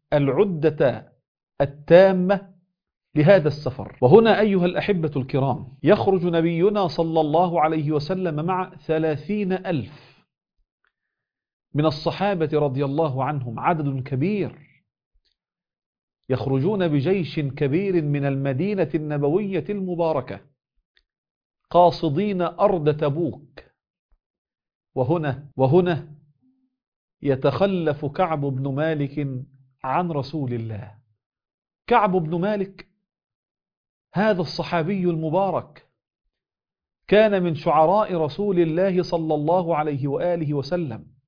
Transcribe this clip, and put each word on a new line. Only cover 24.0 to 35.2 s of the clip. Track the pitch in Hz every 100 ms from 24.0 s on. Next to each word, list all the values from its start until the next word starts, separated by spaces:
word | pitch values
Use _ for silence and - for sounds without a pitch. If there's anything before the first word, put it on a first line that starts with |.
| _ _ _ _ _ _ _ _ _ 131
وهنا، | 123 170 151 127 - -
وهنا | 131 170 180 156 - - _ _ _ _ _ _ _ _ _ _
يتخلف | 139 131 143 135 196 185 156 147 143
كعب | 147 180 156
بن | 143 135 139 135
مالك | 160 156 139 147 139 127 131 _ _ _
عن | 131 147 175
رسول | 147 127 160 127
الله. | 120 113 104 - - _ _ _ _ _ _ _ _ -
كعب | 233 208
بن | 180 156 170
مالك | 196 214 196 196 - _ _ _ _ _ _ _ _ _ _ _ _
هذا | 170 214 180
الصحابي | 160 - 165 175 160 196
المبارك | 175 165